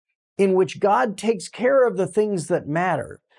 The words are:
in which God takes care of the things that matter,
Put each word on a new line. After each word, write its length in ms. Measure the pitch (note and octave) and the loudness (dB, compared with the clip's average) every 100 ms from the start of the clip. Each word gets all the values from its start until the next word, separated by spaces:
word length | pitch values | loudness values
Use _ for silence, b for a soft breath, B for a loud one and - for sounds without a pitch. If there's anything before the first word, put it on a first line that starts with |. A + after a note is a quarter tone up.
| _ _ _ - | _ _ _ 0
in 160 | G3 | 2
which 260 | F#3 F#3 - | 4 2 0
God 360 | G#3 G#3 B3+ G3 | 0 2 0 -2
takes 300 | G#3+ A3 - | -4 -4 -6
care 400 | - B3 C4+ B3 | -4 2 4 4
of 120 | F#3+ | 2
the 100 | F3+ | -2
things 400 | - G#3+ G3 C#3 | 0 0 -2 -2
that 180 | E3+ - | -4 -2
matter, 540 | D#3 F3+ D#3 - - _ | -2 -2 -2 -6 -12 _